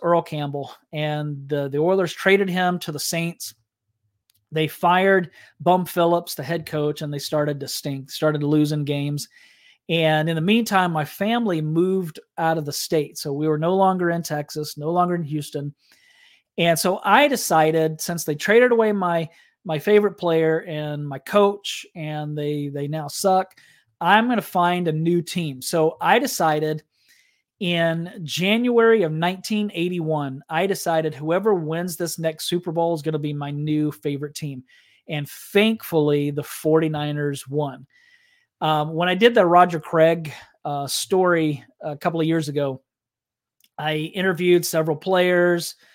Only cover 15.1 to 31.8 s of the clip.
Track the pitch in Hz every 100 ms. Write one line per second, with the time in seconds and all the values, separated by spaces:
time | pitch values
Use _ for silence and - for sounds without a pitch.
15.1 | 175 147 151 143 147 143 - _ _ _
16.1 | _ _ _ _ - 170 165 185 185 202
17.1 | 220 294 269 - 160 156 160 160 156 -
18.1 | 170 - 147 - 226 247 233 220 208 180
19.1 | 170 160 _ _ _ - 156 202 208 208
20.1 | - 175 160 160 160 190 151 151 147 147
21.1 | 135 - 208 202 202 - - - 180 156
22.1 | 151 151 151 147 147 143 143 143 156 143
23.1 | - 196 185 190 _ - _ _ - 170
24.1 | 208 233 233 - 185 175 180 175 156 160
25.1 | 175 165 180 160 127 - 165 156 165 175
26.1 | 220 262 - 165 151 151 156 - _ _
27.1 | _ _ _ _ - 185 170 165 165 170
28.1 | 202 156 147 185 220 247 233 226 226 165
29.1 | 156 175 190 - 214 208 175 175 180 156
30.1 | 151 139 131 - 160 190 180 - 160 160
31.1 | 127 151 175 208 190 151 160